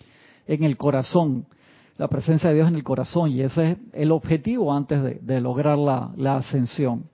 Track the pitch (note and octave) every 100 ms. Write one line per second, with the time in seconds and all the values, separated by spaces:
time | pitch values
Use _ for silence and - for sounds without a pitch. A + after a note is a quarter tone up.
0 | _ _ - _ - D3+ D#3 B2+ C#3+ C3
1 | - F3 D#3 C3 - _ _ _ _ -
2 | D3 - - D#3+ F3 D3+ E3 D#3+ C3 B2+
3 | B2 E3+ D#3 B2+ C3+ E3 D#3+ F#3 - -
4 | D3+ D#3+ - D#3+ G#3+ B3 D3+ C#3+ C#3 C#3+
5 | B2+ - A#2 C3 B2 B2 D3 D3 C#3+ B2+
6 | A#2+ - C3+ C3+ - C#3 A#2+ - C3 A#2
7 | -